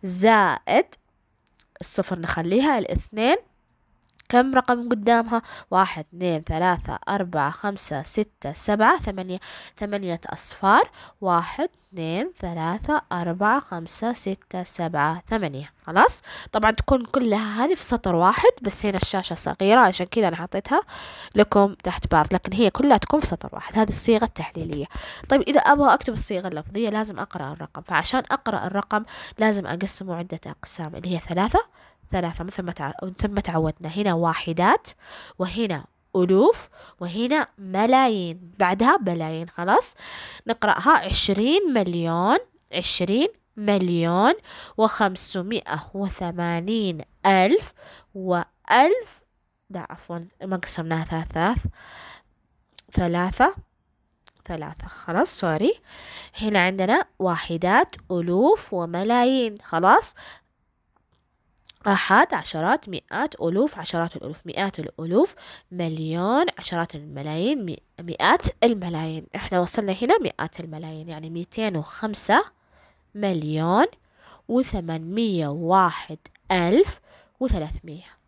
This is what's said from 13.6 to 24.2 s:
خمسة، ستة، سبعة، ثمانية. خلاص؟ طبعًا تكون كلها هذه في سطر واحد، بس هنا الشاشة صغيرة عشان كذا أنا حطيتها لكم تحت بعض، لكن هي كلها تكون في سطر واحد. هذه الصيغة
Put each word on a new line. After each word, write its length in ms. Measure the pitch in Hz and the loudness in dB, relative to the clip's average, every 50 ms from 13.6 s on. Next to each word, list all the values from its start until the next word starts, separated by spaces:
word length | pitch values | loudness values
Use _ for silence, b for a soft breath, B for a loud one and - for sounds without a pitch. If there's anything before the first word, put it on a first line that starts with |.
خمسة، 540 | 285 - - 170 165 170 - - - 226 240 | 0 -4 -10 -10 -10 -10 -10 -6 -4 -4 -4
ستة، 500 | - - 196 190 - _ _ - 185 180 | -4 -6 -6 -8 -8 _ _ -10 -10 -10
سبعة، 600 | - - - 175 165 170 151 143 151 160 175 - - | -8 -8 -6 -6 -4 0 0 0 0 0 -4 -6 -4
ثمانية. 440 | 226 220 202 156 139 131 147 147 _ _ _ - | -4 -2 -2 -4 -6 -8 -12 -14 _ _ _ -2
خلاص؟ 340 | 160 185 247 494 - - B B B B B B | 4 6 6 6 4 0 B B B B B B
طبعًا 200 | - 214 214 214 | -4 0 2 2
تكون 340 | 220 - - - 277 262 240 | 0 0 0 2 2 2 2
كلها 600 | - - 277 254 233 208 208 220 214 208 214 240 | 0 -2 0 0 2 0 0 -2 -4 -2 -2 0
هذه 100 | 302 370 | 0 0
في 80 | - - | -2 -2
سطر 320 | - 254 233 - 196 175 | -2 -4 -2 0 0 2
واحد، 340 | 165 175 185 220 - - 480 480 - | 4 4 4 4 6 6 4 4 4
بس 240 | 247 208 - - - | -2 -6 -6 -2 -2
هنا 120 | 208 196 185 | -2 -2 -2
الشاشة 360 | - - - 196 190 - 170 | -2 -2 -2 -4 -4 -4 -8
صغيرة 460 | 165 - 151 143 - 196 196 214 254 | -6 -4 -6 -4 0 4 6 8 8
عشان 260 | 254 190 185 - 185 | 8 6 4 2 -6
كذا 220 | 180 - 233 214 180 | -4 0 0 0 0
أنا 80 | 165 | 0
حطيتها 460 | 165 165 180 - 190 - - 269 330 415 B B B B B B B B B B | -2 -8 -6 -6 -8 -4 0 0 0 0 B B B B B B B B B B
لكم 380 | 208 208 208 - 208 202 196 196 | 4 4 6 6 4 4 4 2
تحت 380 | - - 185 175 - - - | -4 -8 -8 -8 -6 -4 2
بعض، 160 | - 160 151 - | 4 4 4 4
لكن 220 | - 180 - - 185 | 2 -2 -2 -2 0
هي 160 | 190 240 196 | 2 2 2
كلها 280 | - - 262 285 254 202 | 4 2 4 6 6 4
تكون 220 | - - - 311 | 4 2 0 2
في 60 | 294 | 2
سطر 240 | - - 165 - - - | 0 -2 -4 -8 -12 -12
واحد. 260 | - - - - 214 | -12 -14 -4 0 0
هذه 100 | 220 208 | 0 0
الصيغة 340 | 214 - - - 233 214 | 0 -4 2 2 2 2